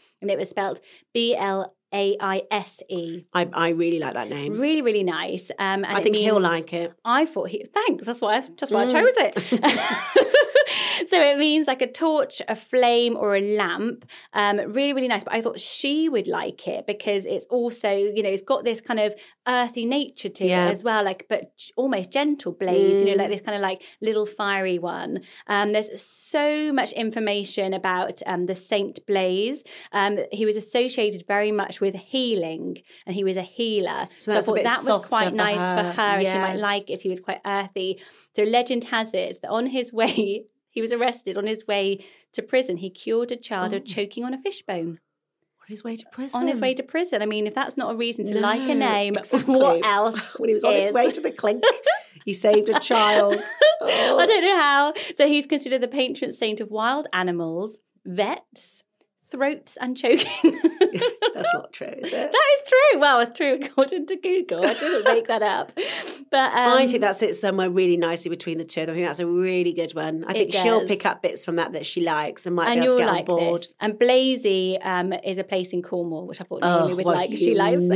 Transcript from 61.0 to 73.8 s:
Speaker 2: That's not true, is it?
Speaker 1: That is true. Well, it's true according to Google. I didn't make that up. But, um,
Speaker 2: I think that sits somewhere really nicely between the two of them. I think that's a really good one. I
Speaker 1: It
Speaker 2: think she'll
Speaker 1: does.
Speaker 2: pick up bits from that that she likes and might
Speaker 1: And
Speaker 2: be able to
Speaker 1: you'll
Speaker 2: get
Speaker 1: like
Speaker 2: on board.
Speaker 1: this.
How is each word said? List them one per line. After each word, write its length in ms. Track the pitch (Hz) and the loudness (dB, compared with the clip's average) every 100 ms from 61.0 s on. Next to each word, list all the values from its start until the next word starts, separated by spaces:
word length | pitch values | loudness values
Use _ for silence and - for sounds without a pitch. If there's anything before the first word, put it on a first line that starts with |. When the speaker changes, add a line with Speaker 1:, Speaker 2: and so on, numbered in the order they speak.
| 466 - - | -2 0 -2
Speaker 2:
That's 140 | - 659 | 0 -2
not 180 | 698 - | -2 -4
true, 140 | - - | -14 -12
is 260 | 539 359 | -10 -6
it? 200 | - 302 | -4 0
Speaker 1:
That 140 | 480 571 | 2 4
is 140 | 571 - | 4 6
true. 300 | 508 587 320 | 6 6 6
Well, 200 | 285 247 | 6 4
it's 160 | 233 - | 2 0
true 220 | 285 254 | 0 0
according 440 | 277 - 269 359 302 | 0 0 0 0 -4
to 100 | 370 | -4
Google. 480 | 370 370 359 - 349 | -2 -2 -2 0 0
I 80 | |
didn't 300 | 233 302 403 | 0 -2 2
make 240 | 523 466 233 | 2 2 2
that 140 | 226 | 0
up. 280 | 208 190 - - 494 - - - 277 | 0 -2 -4 -6 -6 -8 -10 -14 -2
But, 220 | 269 262 | 2 2
um, 260 | 233 247 262 | 2 4 6
Speaker 2:
I 80 | 262 | 4
think 160 | 233 | 2
that 120 | 208 | 0
sits 240 | 190 214 127 | 0 -2 0
somewhere 300 | 196 190 185 | -2 0 0
really 260 | 180 180 175 | 2 2 2
nicely 340 | 165 170 170 | 0 -2 -6
between 280 | 170 170 165 | -6 -6 -6
the 60 | |
two 160 | 160 - | -6 -6
of 60 | 160 | -4
them. 60 | |
I 20 | 165 | -4
think 80 | 175 | -4
that's 140 | 156 | -4
a 60 | 170 | -2
really 460 | 175 185 180 175 | 0 0 0 0
good 200 | 170 160 | -2 -4
one. 300 | 160 156 160 165 | -6 -6 -6 -2
I 60 | |
Speaker 1:
It 20 | |
Speaker 2:
think 180 | 214 185 | 0 0
she'll 260 | 190 226 220 | 2 4 4
Speaker 1:
does. 80 | 185 | 2
Speaker 2:
pick 180 | 196 196 | 0 0
up 160 | - | -2
bits 220 | 175 - | -4 -4
from 120 | - 170 | -4 -2
that 160 | 165 | -2
that 120 | 151 - | -4 -6
she 140 | 180 | -2
likes 460 | 165 151 151 - 180 | 0 0 -4 -6 -4
and 100 | 175 | 0
might 120 | 165 | 2
Speaker 1:
And 80 | 240 | 2
Speaker 2:
be 60 | 254 | 4
able 100 | 247 | 4
to 20 | |
Speaker 1:
you'll 40 | 226 | 4
Speaker 2:
get 60 | |
Speaker 1:
like 140 | 180 185 | 2 0
Speaker 2:
on 80 | 170 | 0
board. 240 | 170 170 | 2 -2
Speaker 1:
this. 120 | - - | -4 -6